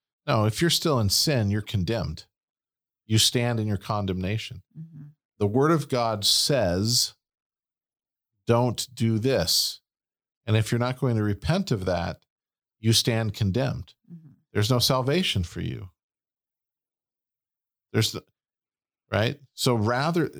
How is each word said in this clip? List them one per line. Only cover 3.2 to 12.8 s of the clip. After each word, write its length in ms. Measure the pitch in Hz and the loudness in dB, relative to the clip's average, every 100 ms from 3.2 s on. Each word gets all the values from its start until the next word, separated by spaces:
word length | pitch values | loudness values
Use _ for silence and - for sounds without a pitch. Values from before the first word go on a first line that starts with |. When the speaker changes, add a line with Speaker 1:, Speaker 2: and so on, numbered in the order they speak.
| - 127 120 113 | 4 2 0 0
Speaker 1:
in 80 | 107 | -2
your 100 | 98 | -4
condemnation. 840 | - 107 95 90 92 110 - 90 - 156 | -2 -2 -2 -2 -2 -4 -6 -14 -20 -18
Speaker 2:
Mm-hmm. 300 | 160 156 147 - _ - | -18 -18 -20 -20 _ -2
Speaker 1:
The 80 | - | 0
word 240 | 113 151 | 4 4
of 160 | 165 139 | 2 0
God 380 | 127 113 110 104 | -2 0 0 0
says, 880 | - - 139 95 87 110 123 - - _ _ _ _ _ _ _ _ _ _ _ _ - | 2 2 2 2 0 0 0 -2 -6 _ _ _ _ _ _ _ _ _ _ _ _ 2
"Don't 420 | 117 123 - - | 2 2 -2 -8
do 240 | - 113 110 | -2 0 0
this." 600 | 127 127 85 - - - _ _ _ _ _ _ - | 2 0 2 0 -2 -6 _ _ _ _ _ _ 0
And 120 | 110 | 0
if 140 | 107 | 2
you're 80 | 117 | 0
not 200 | 123 127 | -2 -2
going 160 | 135 113 | 0 0
to 80 | |
repent 480 | 104 98 - 175 196 | 0 -2 0 0 0
of 140 | 107 92 | -2 -2
that, 340 | 87 85 - _ _ _ _ _ | -2 -4 -8 _ _ _ _ _
you 140 | _ | _